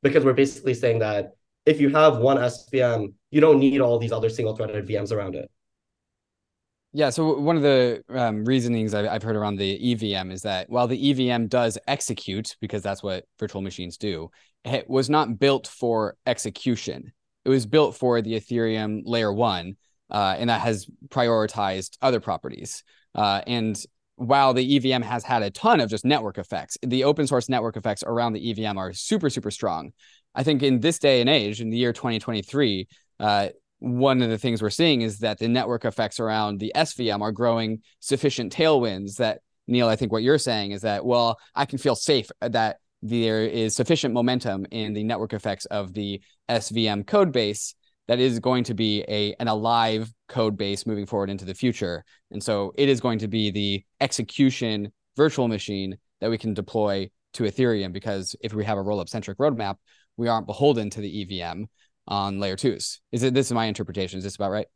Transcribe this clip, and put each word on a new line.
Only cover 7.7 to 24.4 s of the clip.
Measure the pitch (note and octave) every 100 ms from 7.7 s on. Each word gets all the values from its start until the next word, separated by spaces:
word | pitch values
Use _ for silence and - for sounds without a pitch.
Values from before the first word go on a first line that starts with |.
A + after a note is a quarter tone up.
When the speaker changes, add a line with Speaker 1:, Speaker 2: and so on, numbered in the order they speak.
| C3+ B2 A#2 -
Speaker 2:
um, | B2+ A#2+ G#2+
reasonings | A2 C3 A#2+ A#2 A2
I've, | G#2 G#2
I've | G#2+
heard | A2 G#2+
around | G#2 G2
the | G2
E | G2 B2
V | A#2 G#2+ G2
M | F#2
is | F#2
that | G#2 F#2 -
while | A#2+ A#2+
the | A#2+ C#3
E |
V | C3+ B2+
M | A#2+ A2+
does | B2+ A#2 G#2+ -
execute, | C#3 - A2+ - G2 A2 -
because | G#2+ G#2+
that's | G2 F#2+
what | G2+ F#2 - _
virtual | G#2+ G2
machines | F#2+ - F2+ -
do, | G#2+ E2+ E2 _ _ _
it | B2 B2 -
was | C3 C3
not | D3+ B2+ A2
built | C#3 C3+ -
for | - A#2+ A2+ G#2+ - -
execution. | A#2+ A2 - - A#2 - C2+ - _ _ _
It | -
was | C3 A2
built | D#3 C#3+ -
for | B2+ A#2
the | A2
Ethereum | A2+ - A#2+ A2+ A2 G#2+ G#2+
layer | - A#2 A2
one, | G2+ A#2 F#2 E2+ G2 _ _ _
uh, | G#2 G2 F#2+
and | A#2+
that | A2+
has | A2+ G#2+ - - C#3
prioritized | - A#2+ A2+ G#2+ - G2+ F#2+ F#2 -
other | C3+ A#2+
properties. | - F2 C2 A1+ - - _ _ _
Uh, | - G#2 G2 -
and | A#2+ A2 G2+ - _ _ _
while | A#2+ C#3